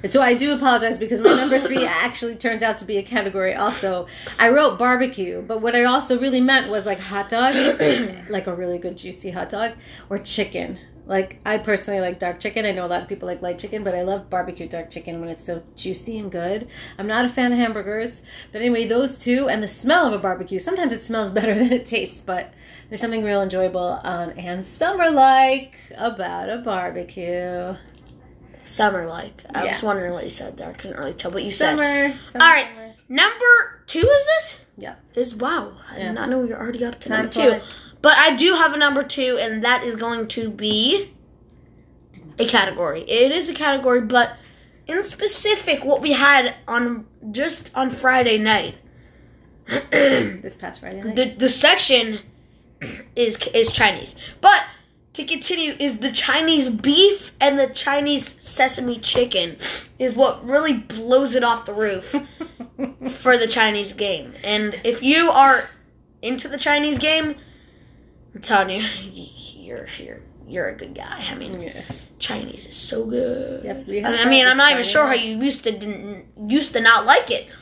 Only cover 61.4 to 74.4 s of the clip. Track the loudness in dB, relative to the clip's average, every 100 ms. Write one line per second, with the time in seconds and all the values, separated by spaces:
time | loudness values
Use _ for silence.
61.4 | 2 0 -4 -2 -2 -2 -4 -6 -6 -14
62.4 | -16 -14 -18 -10 -10 -8 -10 -2 2 4
63.4 | 4 2 2 0 -6 -6 -4 -4 -8 -10
64.4 | -4 -2 -2 -2 -4 0 2 4 6 6
65.4 | 6 6 0 -16 _ _ _ _ -8 -6
66.4 | -8 -4 0 2 2 0 0 0 -2 -6
67.4 | -16 -20 _ _ -20 _ _ _ _ -14
68.4 | 2 2 2 -2 -6 -8 -14 -16 -18 -18
69.4 | -20 -20 -14 -14 -14 -16 -16 -18 -20 -20
70.4 | -12 -6 -6 -8 -14 -14 -12 -10 -10 -10
71.4 | -12 -12 -12 -14 -14 -16 -16 -10 -8 -8
72.4 | -10 -14 -12 -8 -6 -4 -2 -2 -2 -4
73.4 | -6 -8 -10 -12 -6 -4 -2 2 6 6